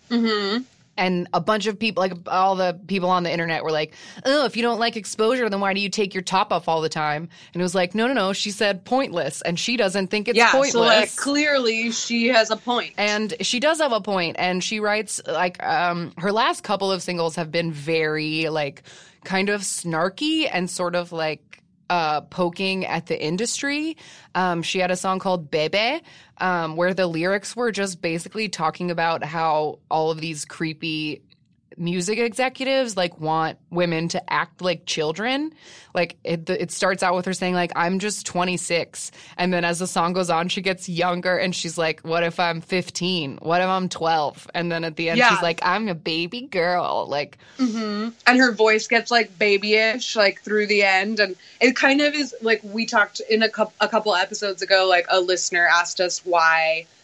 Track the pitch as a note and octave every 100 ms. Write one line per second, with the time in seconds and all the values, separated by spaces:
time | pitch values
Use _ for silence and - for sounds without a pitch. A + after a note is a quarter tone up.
0 | - A#3 A3+ G#3+ G3 A3+ C4 _ _ -
1 | F#3 F3+ F3 F3 E3+ G#3+ G3+ G3+ A3 F3+
2 | F#3+ F3 F3+ F3+ F#3+ F#3+ F#3 F3 F3 F#3+
3 | F3+ F3+ E3+ E3 E3 D#3+ D#3 D#3 D#3 -
4 | - - C4 D4 B3 A3 A#3 A3+ A#3 A3+
5 | F#3+ - A3 B3+ A3+ G3 G3 G3 G3+ G#3+
6 | G3+ F#3+ F#3 F#3+ G#3 F3+ F3 E3 D#3 D#3+
7 | D3+ D3 E3+ - - F3 F3+ F#3 F3+ G3+
8 | A#3 C4 F#3+ G3 G#3 G3 G#3 F#3+ - B3+
9 | C4+ E3+ C#3+ - - E3+ - A#3+ G3 G3
10 | F#3 G#3+ G#3 A3 A#3 C4 C#4 A#3 A3+ A3
11 | G#3 - C4+ C#4+ D4+ C#4 A#3+ A3+ A#3 A3+
12 | - A#3 A#3 A#3+ G#3+ A3 - A#3+ D#3+ -
13 | G#3 G#3 G#3+ E3+ F#3 A#3+ C#4+ D#4+ D4 A3
14 | G3 F#3+ E3 - F3+ F3+ F3 A3 G#3 G#3
15 | G3+ - - D#3+ F3+ F3+ - D#3+ F3 F3
16 | E3 - F#3+ G#3+ C#4+ F4 - G3 G3 F#3
17 | F3+ F3 E3 E3 D#3+ E3 E3 D3 D3 D#3+
18 | D#3 D#3 D#3 D#3 D#3+ D#3 C#3+ - - -
19 | - _ - F#3+ G3 G#3 G3 - E3+ D#3+
20 | F#3 F#3+ D4+ D#4+ D4+ F3+ F3+ - F3 F3
21 | E3+ E3 D#3 D3+ _ - _ _ - F3
22 | D#3 D3+ D3 - F3 F3 F#3+ F#3+ - E3
23 | - E3+ D#3 F3+ A#3+ - C#4 C#4+ D#4 D#4
24 | - - - F3 F#3 E3+ D#3+ F#3 F3+ F3+
25 | F#3+ F#3+ F#3+ F3+ D3 D#3+ D#3 G3 A3+ D#4+
26 | - - - - F#3 F3+ D#3+ D#3+ F3+ F#3
27 | F3+ D#3+ F3 G3 G3 A3+ A#3+ G3 G3 F3
28 | F3 E3 F#3+ A3 G#3+ - D#3+ D#3+ F3+ E3+
29 | E3 D#3+ D3 E3 D#3+ D3+ D3+ - - D#3+
30 | D#3+ D#3+ E3 D3+ - - D#3+ D3+ E3 D#3
31 | D#3 - _ _ _ _ _ - E3+ F3+
32 | F3 G#3+ A#3+ - C4 B3+ C4 C4+ B3 F#3+
33 | F3 F3 D#3 D#3+ D#3+ - - F3 F3 D#3+
34 | E3+ F3 - D3+ E3 - F3+ E3+ - -
35 | D#3 E3 A3+ C4+ D#4 - - - - F#3
36 | E3+ - - E3+ E3 F3+ E3+ - F#3+ F#3+
37 | F#3 F3+ F#3 F3+ F3+ F3+ F3 - E3+ F#3+
38 | G#3 G3+ - F3 F3+ F3 - E3+ C#3 -
39 | - - - - F3+ F3+ E3+ E3+ F3+ F#3
40 | E3+ F#3 F3 D#3+ F3+ - F#3+ F#3 - E3+
41 | F3+ F3+ F3+ F3+ F#3 - E3+ D#3 D#3+ D#3
42 | E3 E3 E3+ E3 F3 E3 - F#3 F3 -
43 | F3 F3+ C#3 A2+ D#3 F3 F#3 F#3 F3+ -
44 | E3 D#3+ C#3+ - - E3+ E3+ E3 E3 D#3
45 | E3 G3 A#3+ G3 F3 E3+ F3+ F#3+ A3 E3
46 | E3+ D#3+ E3+ A#3+ B3 F#3 E3+ F3+ C2 F2
47 | F2 C#3 D3 - - - B3+ A3 G#3+ G#3
48 | A3+ - - B3 B3+ G#3 A3 G#3+ - A#3
49 | G#3+ A#3 A3 F3 G#3 G3 G#3 G#3+ A3 B3
50 | - A3+ G3+ F#3+ - G#3+ G#3 G#3 G3 F#3+
51 | G3+ A3 G3 F#3 - - B3 B3+ C#4 C#4
52 | D4 D4 C4 - A3+ G#3+ G#3 G#3+ A3+ A3+
53 | G3+ - - A3 A3 G#3+ G#3+ - G#3+ G#3+
54 | G#3 F3+ G3 G#3 G3+ F#3 F#3+ G3 F#3+ F3+
55 | F3 F#3+ F3+ F3 - F3+ F3 E3+ F3+ -
56 | F3+ - F#3 E3+ D#3+ D#3+ D#3+ D#3+ E3 _